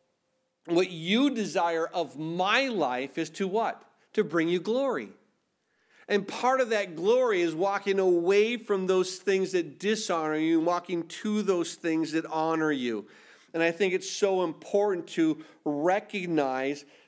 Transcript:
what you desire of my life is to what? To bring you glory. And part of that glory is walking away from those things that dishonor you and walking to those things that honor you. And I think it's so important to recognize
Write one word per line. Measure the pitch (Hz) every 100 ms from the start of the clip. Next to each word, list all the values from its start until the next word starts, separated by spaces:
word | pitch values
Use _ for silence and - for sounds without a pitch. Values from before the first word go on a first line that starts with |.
| _ _ _ _ _ _ -
what | 170 185
you | 165 165 226 285
desire | 233 180 175 170 165 165
of | 180 151 143
my | 160 175 190 233 269
life | 208 131 127 139 -
is | 160
to | - 190
what? | 214 202 - - _ _
To | -
bring | 170 165 165
you | 180
glory. | 185 247 277 165 101 - _ _ _ _ _ _ _ _ -
And | 208 196
part | - 247 262
of | 233
that | 214 196 160
glory | 190 254 247 185
is | 170
walking | 160 196 196 202 196
away | 185 175 170 202 220 240
from | 226 196 185
those | 185 180 -
things | 202 190 185
that | 180 156 131
dishonor | 202 214 202 165 156 156
you | 160 165
and | 170
walking | 175 175 175 165
to | - 214 214
those | 190 180 165 -
things | 165 160 147
that | 156 -
honor | 160 160 160 156
you. | 139 123 107 - - - - -
And | 160
I | 170
think | 170 196
it's | 185 -
so | - 196 185 170
important | 156 - 202 208 180 165
to | - 160 151 - - 151
recognize | 147 170 202 208 208 175 156 135 131 135 143 - -